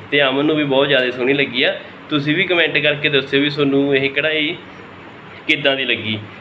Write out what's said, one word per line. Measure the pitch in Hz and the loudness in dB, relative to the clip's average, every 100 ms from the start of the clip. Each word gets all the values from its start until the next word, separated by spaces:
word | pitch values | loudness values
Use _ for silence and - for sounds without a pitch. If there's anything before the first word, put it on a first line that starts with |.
| - | -2
ਤੇ | 143 | 2
ਅਮਨ | 135 135 156 | 2 2 2
ਨੂੰ | 151 | 2
ਵੀ | |
ਬਹੁਤ | 143 131 143 | 2 2 4
ਜ਼ਿਆਦਾ | 135 127 | 2 2
ਸੋਹਣੀ | 127 127 | 0 0
ਲੱਗੀ | 143 123 120 | 2 0 0
ਆ। | 165 196 - - - | 0 -2 -8 -16 -4
ਤੁਸੀਂ | 151 147 160 | -2 0 0
ਵੀ | |
ਕੁਮੈਂਟ | 185 175 156 151 | 2 2 2 2
ਕਰਕੇ | 147 143 151 | 0 0 0
ਦੱਸਿਓ | 139 131 139 | 0 2 2
ਵੀ | 147 | 2
ਤੁਹਾਨੂੰ | 147 139 139 139 135 | 0 2 2 2 2
ਇਹ | 135 | 0
ਕਢਾਈ | 139 156 156 151 175 - - - - - - - - - | 0 0 0 -2 -4 -12 -18 -18 -20 -20 -20 -20 -8 -2
ਕਿੱਦਾਂ | 151 143 135 | 0 2 0
ਦੀ | 127 | 0
ਲੱਗੀ। | 107 107 107 - - | -2 -2 -6 -8 -16